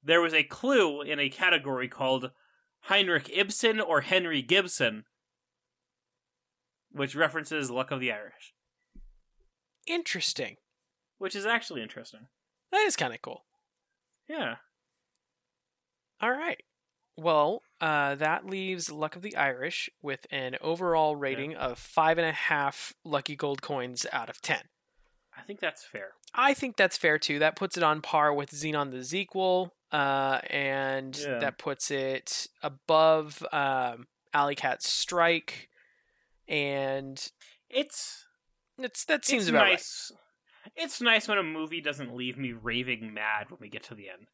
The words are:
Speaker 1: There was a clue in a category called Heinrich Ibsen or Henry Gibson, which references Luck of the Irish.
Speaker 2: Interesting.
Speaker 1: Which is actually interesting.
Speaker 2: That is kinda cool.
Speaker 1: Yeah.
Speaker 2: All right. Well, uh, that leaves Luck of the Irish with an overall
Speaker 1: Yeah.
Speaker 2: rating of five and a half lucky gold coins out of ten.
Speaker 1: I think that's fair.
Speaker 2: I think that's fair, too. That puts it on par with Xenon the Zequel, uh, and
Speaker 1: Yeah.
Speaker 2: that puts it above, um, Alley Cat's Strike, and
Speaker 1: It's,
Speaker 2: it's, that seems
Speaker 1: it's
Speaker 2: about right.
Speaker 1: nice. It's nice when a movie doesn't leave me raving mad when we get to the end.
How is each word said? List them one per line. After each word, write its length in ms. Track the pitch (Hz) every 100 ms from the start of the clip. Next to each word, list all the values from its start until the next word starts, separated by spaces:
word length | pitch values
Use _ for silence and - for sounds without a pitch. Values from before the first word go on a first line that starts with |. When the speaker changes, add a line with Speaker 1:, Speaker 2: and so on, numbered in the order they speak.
Speaker 1:
There 180 | 143 170
was 120 | 165
a 100 | 160
clue 580 | 151 - 247 269 180 143
in 180 | 143 147
a 100 | 143
category 580 | - 185 170 139 131 127
called 420 | - 135 131 127 _ _ _ _ _
Heinrich 480 | - 196 196 160 -
Ibsen 460 | 180 202 - 226 220
or 200 | 185 165
Henry 420 | - 185 175 151
Gibson, 640 | 123 185 180 - 120 107 - _ _ _ _ _ _ _ _ _ _ _ _ _ _ _ _ _ _
which 240 | 143 139 139
references 560 | 160 160 147 156 135
Luck 180 | 123 131
of 100 | 135
the 120 | 127
Irish. 420 | 107 104 - - _ _ _ _ - - _ _ _ _ _ _ _ -
Speaker 2:
Interesting. 680 | 339 339 185 - - 131 - _ _ _ _ _ _
Speaker 1:
Which 180 | 190 208
is 120 | 202
actually 340 | 233 - 147
interesting. 460 | 110 - 113 110 113 _ _ _ _
Speaker 2:
That 100 | 381 427
is 100 | -
kinda 220 | 131 117
cool. 280 | - - _ _ _ _ _ _ _ _ _
Speaker 1:
Yeah. 280 | 311 156 113 _ _ _ _ _ _ _ _ _ _ _ _ _ _ _ _
Speaker 2:
All 100 | 220
right. 300 | 262 330 - - _ _ _ _ -
Well, 460 | 160 156 147 214 _ _
uh, 340 | 165 151 143 139
that 300 | 156 165 190
leaves 460 | 190 190 185 165
Luck 240 | 151 156 175
of 60 |
the 140 | 180 -
Irish 540 | 143 127 143 - - _
with 240 | 147 135 -
an 240 | 139 131 127
overall 520 | 151 170 180 165 156
Speaker 1:
Yeah. 80 | 147
Speaker 2:
rating 340 | 139 131 143 160
of 240 | 131 120
five 380 | - - 160 165
and 100 | 165
a 40 |
half 600 | 156 - 151 139 - - -
lucky 320 | 165 147 135 143
gold 260 | 147 135
coins 440 | - 139 123 123 -
out 180 | 135 113
of 120 | -
ten. 280 | - 139 - _ _ _ _ _ _ -
Speaker 1:
I 60 |
think 180 | - 202
that's 240 | 165 -
fair. 280 | - - 98 _ -
Speaker 2:
I 200 | - 269
think 240 | 277 262 214
that's 200 | 190 -
fair, 200 | 170 151
too. 200 | - 147
That 160 | 156 -
puts 220 | 190 180
it 60 |
on 180 | 165 151
par 320 | - 160 147
with 160 | 143 143
Xenon 400 | 143 156 151 143
the 60 | 127
Zequel, 680 | 127 175 190 190 190 185 185 _ _
uh, 480 | 151 139 139 135 135 -
and 680 | 143 139 135 135 135 135 135
Speaker 1:
Yeah. 200 | 147 123
Speaker 2:
that 180 | 139 -
puts 320 | - 139 -
it 560 | 139 131 131 - - - _
above, 840 | 147 139 - 156 160 160 151 - -
um, 560 | 151 139 135 123 117 123 _ _
Alley 220 | 147 143 143
Cat's 340 | 135 123 -
Strike, 800 | - - 175 170 165 - - - _ _ _ _ _ _ _ -
and 840 | 151 143 139 135 135 135 135 - _ - _ _
Speaker 1:
It's, 560 | 247 294 - - - _ _ _ _ _ -
Speaker 2:
it's, 260 | 254 - -
that 200 | 302 -
seems 180 | 262
Speaker 1:
it's 60 | 185
Speaker 2:
about 140 | 156
right. 80 | 196
Speaker 1:
nice. 380 | 180 - - - - _ _ _ _ - -
It's 260 | 330 -
nice 260 | 240 220 214
when 100 | 208
a 60 |
movie 380 | 170 160 156 165
doesn't 340 | 147 139 127 120
leave 220 | 127 127
me 160 | 131
raving 600 | 117 113 120 127 120 110
mad 360 | 107 107 107 104
when 80 | -
we 80 | 107
get 140 | 107
to 120 | - 107
the 140 | 196
end. 180 | 131 214